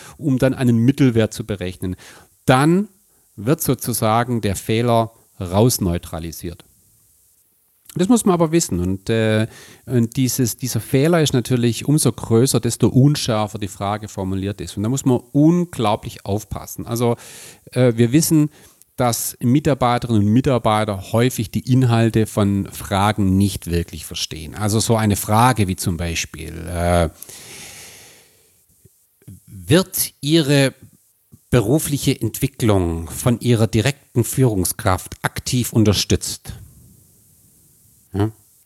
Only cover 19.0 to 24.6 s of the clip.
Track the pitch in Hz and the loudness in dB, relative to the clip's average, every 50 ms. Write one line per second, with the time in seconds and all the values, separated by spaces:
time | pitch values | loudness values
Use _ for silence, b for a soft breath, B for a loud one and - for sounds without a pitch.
19 | 127 120 117 - - - - - - 120 123 151 147 160 135 - 127 120 123 123 | -2 0 0 -2 -6 -8 -6 -2 0 2 2 4 2 2 0 2 2 0 0 0
20 | - 120 117 104 104 101 107 127 - 147 127 117 - 113 107 107 107 107 101 95 | 0 0 2 2 4 4 4 4 4 2 2 2 2 2 2 0 0 -2 -4 -6
21 | 92 - - 110 120 127 - - 113 - - 110 - - 127 131 131 120 117 113 | -6 -2 0 2 2 2 0 -2 -6 -4 -4 -4 0 2 2 2 4 4 4 4
22 | 117 113 110 113 110 - - 110 101 101 101 98 98 - - - - - 101 95 | 2 2 2 2 0 0 0 0 0 2 2 0 -2 -4 -8 -12 -6 -4 -2 0
23 | 101 107 107 - 101 95 92 95 101 98 - - - 85 85 85 85 - - 80 | 0 0 0 0 2 2 4 4 2 2 -2 -4 -6 -4 -2 -2 -4 -4 -10 -14
24 | - - 90 - - - - 80 80 76 - - | -14 -12 -10 -10 -10 -10 -10 -12 -14 -12 -8 -6